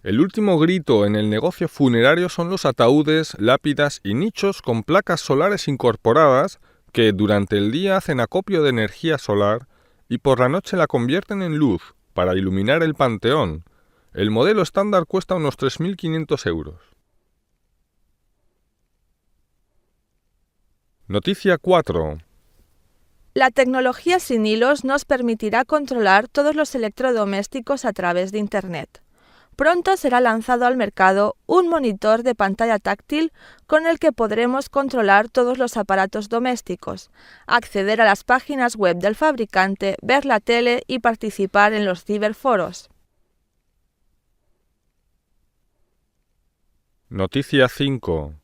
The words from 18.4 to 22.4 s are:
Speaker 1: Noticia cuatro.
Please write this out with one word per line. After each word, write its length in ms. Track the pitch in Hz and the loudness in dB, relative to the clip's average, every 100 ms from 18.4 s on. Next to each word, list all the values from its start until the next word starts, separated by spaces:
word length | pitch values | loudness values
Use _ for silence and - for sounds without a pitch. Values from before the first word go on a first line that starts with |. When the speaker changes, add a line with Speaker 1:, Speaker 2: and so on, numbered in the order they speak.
| _ _ _ _ _ _ _ _ _ _ _ _ _ _ _ _ _ _ _ _ _ _ _ _ _ _ - | _ _ _ _ _ _ _ _ _ _ _ _ _ _ _ _ _ _ _ _ _ _ _ _ _ _ -6
Speaker 1:
Noticia 500 | 101 - 202 196 170 | -4 -4 -2 0 0
cuatro. 600 | 185 180 - 85 78 78 _ _ | 2 0 2 -4 -4 -8 _ _